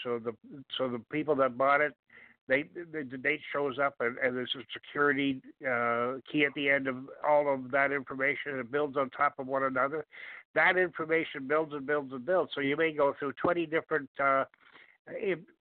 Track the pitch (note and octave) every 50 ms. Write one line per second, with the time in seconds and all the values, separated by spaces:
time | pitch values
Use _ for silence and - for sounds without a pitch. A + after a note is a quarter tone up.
0 | - B2 A#2+ A#2+ A2+ A#2+ A2 - - C4 - C#3+ - - - - C3 B2+ A#2+ A#2
1 | A2 - - D3+ D3+ D3+ D3+ C3 C3+ B2+ A#2+ A#2+ C3+ C#3 C#3+ C#3+ D3+ D3 C3 _
2 | _ _ - - - - _ _ _ - C3 C#3 - F3+ - F3 E3+ E3 D#3 D#3
3 | C#3+ B2 C3 C3 B2 C#3+ D3+ D3+ - - - C#3+ C#3+ C#3+ A#2+ C3+ C#3+ C#3 - -
4 | B2 A#2 B2+ - C3+ B2+ B2 B2+ B2+ A#2 - C#3 A2+ - - - - - - D3
5 | C#3+ D3 C#3 C3+ C#3 C#3 C3+ C3 - C4 - - D3+ C3 B2 A#2+ A#2+ A#2 A#2 A#2
6 | A#2+ B2 C3+ B2 - - - D3+ D3 C#3+ C3+ D3+ C#3+ C#3+ C#3 C#3 C3+ C3+ B2+ B2+
7 | C3+ C3+ - - - D3 D3+ D3 D3 C#3+ C#3 C3+ B2+ B2+ C3+ C#3 C#3 C#3 C#3 C#3
8 | B2 - C#3 C3 C3+ C#3 C#3+ - - D3 C#3 C3 B2 A2+ B2+ D3 D3+ C#3+ C3 C#3+
9 | C3+ B2 - - C#3+ C#3+ - - C3+ B2+ C3+ C3+ C3+ C3+ C3 B2+ C3 C#3 D3+ D#3
10 | D3+ _ - - - - - - - _ - D#3 D#3+ F3+ F#3 F#3 F#3 E3+ - -
11 | E3 D#3 D#3+ E3 D#3 - - D3 C3+ C3 D3 D#3 D#3+ D3 D3 D3 C3+ C3+ D3+ D3
12 | C#3 B2+ C3+ C3 A#2+ E3 F#3 F3+ D3+ - - D3 C#3 C#3 C#3+ D3+ E3 D#3+ D3+ D3
13 | C#3+ C#3 C3+ - D3 C#3 B2+ - - F3 F3 F3 E3 D#3 D#3 D#3 - - D#3+ D3
14 | C#3 - _ - C#3 C#3 C3+ C3+ C3 - _ _ _ - - - - _ _ _
15 | _ - - F3 - G3 F3 D#3+ F#3 - - _